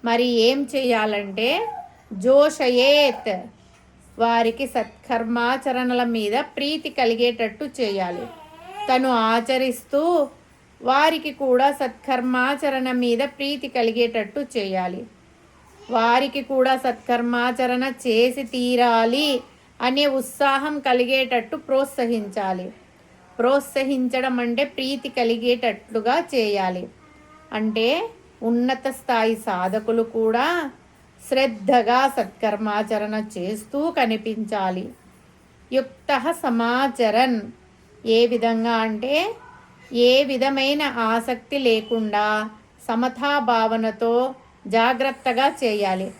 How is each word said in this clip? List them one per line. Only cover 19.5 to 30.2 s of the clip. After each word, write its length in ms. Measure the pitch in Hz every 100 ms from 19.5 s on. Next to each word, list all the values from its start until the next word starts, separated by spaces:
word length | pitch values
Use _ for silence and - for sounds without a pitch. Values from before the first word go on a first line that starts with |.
| - _ _
అనే 260 | 247 269 294
ఉత్సాహం 720 | 262 262 - 277 269 294 302
కలిగేటట్టు 760 | 269 247 247 269 254 240 226 311
ప్రోత్సహించాలి. 1200 | - 262 269 - 233 233 202 196 190 185 185 - - _ _ - - -
ప్రోత్సహించడం 1000 | 240 277 277 277 269 269 254 254 262 247
అంటే 240 | 240 240
ప్రీతి 460 | 285 - 262 277 269
కలిగేటట్లుగా 1080 | - 233 233 240 240 233 208 - 226 214 285
చేయాలి. 680 | 339 262 214 202 185 180 180 - - - - - -
అంటే 560 | 214 220 214 233 320 453 - - -
ఉన్నత 440 | 226 240 247 254 269
స్థాయి 480 | 262 - 233 220 220
సాధకులు 680 | 220 185 185 214 214 233
కూడా 680 | 226 226